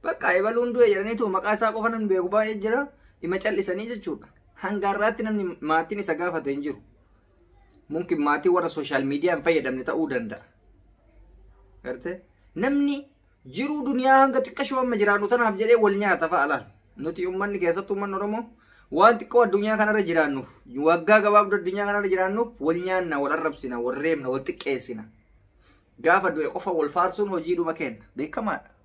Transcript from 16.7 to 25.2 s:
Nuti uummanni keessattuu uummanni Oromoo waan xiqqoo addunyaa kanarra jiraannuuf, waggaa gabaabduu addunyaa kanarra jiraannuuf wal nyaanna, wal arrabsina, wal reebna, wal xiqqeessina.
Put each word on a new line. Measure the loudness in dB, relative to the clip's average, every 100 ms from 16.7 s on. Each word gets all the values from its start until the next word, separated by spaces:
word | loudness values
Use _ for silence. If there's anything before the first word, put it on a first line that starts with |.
| _ _ -8
Nuti | -8 -4 -6
uummanni | -4 -4 0
keessattuu | 0 0 -4
uummanni | -4 -2 -4
Oromoo | -4 -4 -8 -18 _ _ _
waan | 6 6 6
xiqqoo | 2 4
addunyaa | 4 2 0 2
kanarra | 2 2
jiraannuuf, | 2 2 2 -2 -8 -20 -12 0 2
waggaa | 2 6 6
gabaabduu | 8 4 4 0
addunyaa | -2 -4 -2
kanarra | -2 0
jiraannuuf | 0 0 0 -4 -2
wal | -2 0 0
nyaanna, | -2 0 -2
wal | -2
arrabsina, | 0 -2 -4 -8 -4
wal | -4 -2
reebna, | 0 0 0
wal | -4
xiqqeessina. | -4 -6 -4 -4 -6 -12 -14 _